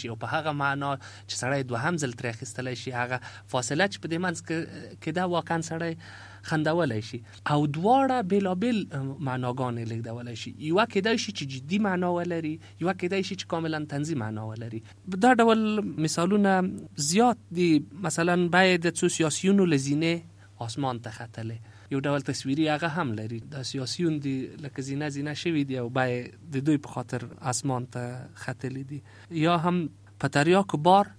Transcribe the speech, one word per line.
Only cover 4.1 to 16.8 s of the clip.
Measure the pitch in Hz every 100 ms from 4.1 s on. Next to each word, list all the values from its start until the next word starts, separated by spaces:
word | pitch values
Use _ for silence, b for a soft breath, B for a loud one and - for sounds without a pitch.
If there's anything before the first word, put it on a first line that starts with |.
دې | 165 185
منځ | 165 -
کې، | 165 - - 123 -
کې | 160 170
ده، | 185
واقعاً | 170 - 165 165
سړی | 165 170 165 B B B B -
خندولی | 156 156 170 147 110 107
شي. | 117 - B -
او | 147 147
دواړه | 151 196 269 269 254 180
بېلابېل | 202 196 185 240 226 - 139 135 135 135
معناګانې | 127 127 127 127 117 113
لېږدولی | 113 117 120 120 113
شي. | - - 151
یوه | 180 226
کیدای | 196 208 233
شي | 240
چې | - 139
جدي | 131 143 208
معنا | 208 180 180 175
ولري، | 175 170 156 165 B B
یوه | 170 190
کیدای | 180 196
شي | 185 185
چې | -
کاملاً | 165 165 156 147
طنزي | 143 151 147
معنا | 107 110 110
ولري. | 110 113 113 - - 185 190 240
دا |
ډول | 247 226 220 214 214 202 143 156
مثالونه | - 180 208 196 190 185 -